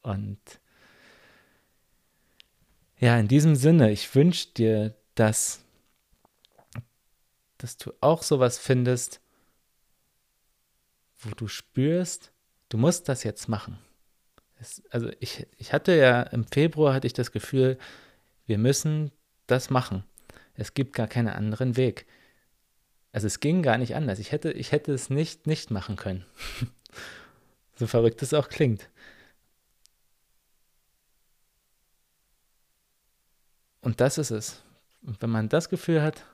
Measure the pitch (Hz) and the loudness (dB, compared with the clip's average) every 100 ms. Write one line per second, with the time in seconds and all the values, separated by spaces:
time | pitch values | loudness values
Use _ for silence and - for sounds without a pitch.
0 | - 98 101 101 - - _ _ _ _ | -6 -6 -6 -12 -16 -20 _ _ _ _
1 | _ _ _ _ _ _ _ _ _ _ | _ _ _ _ _ _ _ _ _ _
2 | _ _ _ _ - _ _ _ _ _ | _ _ _ _ -20 _ _ _ _ _
3 | 123 120 107 139 160 143 143 165 113 104 | 2 4 4 6 6 6 6 8 6 4
4 | - 131 165 170 - - 110 107 107 - | 0 4 4 2 -6 0 2 2 -2 -6
5 | _ - 110 107 - - _ _ _ _ | _ 2 2 2 -4 -8 _ _ _ _
6 | _ _ _ _ _ _ _ - _ _ | _ _ _ _ _ _ _ -18 _ _
7 | _ _ _ _ _ _ 123 - - - | _ _ _ _ _ _ -16 -12 -16 0
8 | 143 160 - 143 127 - - 127 123 123 | 2 2 0 2 2 0 0 2 2 0
9 | - - _ _ _ _ _ _ _ _ | -4 -14 _ _ _ _ _ _ _ _
10 | _ _ _ _ _ _ _ _ _ _ | _ _ _ _ _ _ _ _ _ _
11 | _ _ 110 - 107 - _ - 139 175 | _ _ -14 -10 -10 -10 _ -2 0 0
12 | 175 - - _ _ _ _ 110 139 175 | -4 -8 -16 _ _ _ _ 2 2 2
13 | - 127 110 - - 104 - 95 _ _ | -4 -4 -6 -8 -6 -6 -6 -16 _ _
14 | _ _ _ _ _ _ 117 - _ 120 | _ _ _ _ _ _ -20 -20 _ -8
15 | 117 - - - - _ - 147 - 170 | -8 -10 -14 -12 -16 _ -4 -2 4 6
16 | 131 123 - 120 110 - 160 151 151 135 | 6 6 0 -4 -2 0 0 2 2 2
17 | 131 - 120 - - 131 131 127 - - | -2 -4 -6 -6 -4 2 2 0 -10 -20
18 | - _ _ _ - 104 120 139 156 151 | -20 _ _ _ -4 0 2 2 0 -2
19 | 151 _ _ _ - 127 - 131 - 98 | -4 _ _ _ -2 -2 2 -2 -2 -8
20 | - _ - - _ - 95 - 131 - | -10 _ -20 -20 _ -12 -8 -6 -6 -4
21 | 110 120 117 - 107 107 127 120 127 - | -4 -2 -2 -2 -6 -2 -2 0 0 -2
22 | - _ _ _ _ _ _ _ _ _ | -16 _ _ _ _ _ _ _ _ _
23 | _ 107 104 - 143 180 147 113 120 - | _ -4 -4 -2 0 2 2 0 0 -4
24 | 143 98 101 147 165 - - 151 - 135 | -4 -6 -6 -6 -6 -8 -2 -2 -2 -6
25 | - 135 160 - - 156 - 101 - 101 | -2 -4 -4 -6 -6 -6 -4 -8 -6 -8
26 | 101 92 - - - - 123 _ - - | -6 -8 -10 -16 -14 -10 -10 _ -20 -20
27 | - - - _ _ _ _ _ 117 117 | -20 -20 -20 _ _ _ _ _ 0 4
28 | 117 - 135 151 - - 143 107 - _ | 4 2 -2 0 0 0 0 0 -6 _
29 | - - _ _ _ _ _ _ _ _ | -20 -20 _ _ _ _ _ _ _ _
30 | _ _ _ _ _ _ _ _ _ _ | _ _ _ _ _ _ _ _ _ _
31 | _ _ _ _ _ _ _ _ _ _ | _ _ _ _ _ _ _ _ _ _
32 | _ _ _ _ _ _ _ _ _ _ | _ _ _ _ _ _ _ _ _ _
33 | _ _ _ _ _ _ _ _ 123 - | _ _ _ _ _ _ _ _ -6 0
34 | 127 147 143 107 - - _ _ _ _ | 0 0 -4 -6 -10 -16 _ _ _ _
35 | - 104 117 110 110 151 165 175 - 160 | -14 -8 -4 -2 0 -2 -2 -8 -2 0
36 | 151 - - | 0 -4 -20